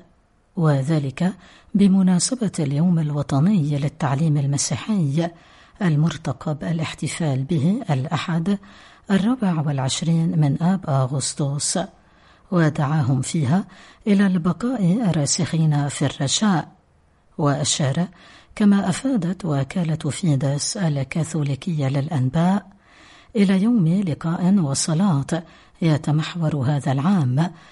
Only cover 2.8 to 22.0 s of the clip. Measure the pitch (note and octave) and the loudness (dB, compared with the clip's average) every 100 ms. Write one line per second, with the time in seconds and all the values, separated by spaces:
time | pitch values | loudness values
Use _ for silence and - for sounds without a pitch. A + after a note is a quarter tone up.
2.8 | F3+ E3 D3+ D3 C#3 C#3 E3+ G#3 D3 C#3+ | 2 2 0 -2 -2 2 2 2 2 0
3.8 | C#3+ - C#3+ C3+ E3 D3 C#3 C#3 - A#2+ | -2 -2 -2 0 2 0 0 -2 -2 -4
4.8 | - G#3 D3 D3 E3 - - - - - | -2 -2 0 0 -2 -6 -20 -20 -18 -4
5.8 | F#3 D3 D#3+ - - B2+ - D3+ F#3 E3 | 0 2 0 -2 -8 -6 -6 -6 -4 -4
6.8 | D3+ - D#3 - D#3+ C3+ C3 E3 D3 A3+ | -4 -6 -8 -4 -2 -2 -2 0 0 0
7.8 | A#3 C3+ C#3+ D3+ - E3 E3+ G3+ - - | -2 -4 -2 -4 -2 -2 0 -2 -6 -20
8.8 | - - - G3 G3+ B3+ G3 D#3+ D3 C#3 | -20 -14 -2 0 0 0 -2 -2 -2 -2
9.8 | C3 - D#3+ E3 E3 F3 D3 D#3 E3+ F#3+ | -2 -2 0 0 0 2 0 2 0 0
10.8 | - C3+ B2+ C#3+ - - C#3 C#3+ - F#3 | 0 0 0 -2 -4 -4 -4 -2 -4 -4
11.8 | G3 - _ _ _ _ - F3+ D#3 D#3 | -6 -10 _ _ _ _ -4 2 2 2
12.8 | C#3+ D#3 B2+ C3 B2+ E3+ B2+ F3+ - - | 0 2 2 0 0 -2 2 0 -2 -12
13.8 | - - A3 G3+ G3+ F#3 E3+ E3 A#3+ C4 | -20 -8 0 2 2 2 0 -2 -2 0
14.8 | F3 G#3 G#3+ D#3+ C#3+ - D#3 D#3+ D#3 C#3+ | 2 2 0 0 0 -2 -2 0 2 2
15.8 | C#3+ - C#3 - C#3 - G#3+ E3+ - _ | 0 -2 -4 -2 -4 0 2 0 -2 _
16.8 | _ _ _ _ _ - D3 C#3+ C#3+ - | _ _ _ _ _ -2 0 0 -2 0
17.8 | C3+ C#3 F3 - - - - - G#3 G3 | 0 0 -4 -8 -20 -20 -12 2 4 4
18.8 | F#3+ - C4+ B3+ E3+ F#3+ E3 C#3 C3+ F#3+ | 2 -2 -2 -2 -2 -4 -2 -2 -2 -2
19.8 | E3 D#3 D3+ - F3 C#3 C#3 C#3+ - G#3+ | -2 -2 -4 -2 0 2 0 -2 -4 -2
20.8 | E3+ C#3+ C3+ F3 D3+ E3 C#3+ C3+ - D#3 | -2 -2 -2 -4 -2 -2 -2 -4 -4 -2
21.8 | C3+ C#3+ | 0 -2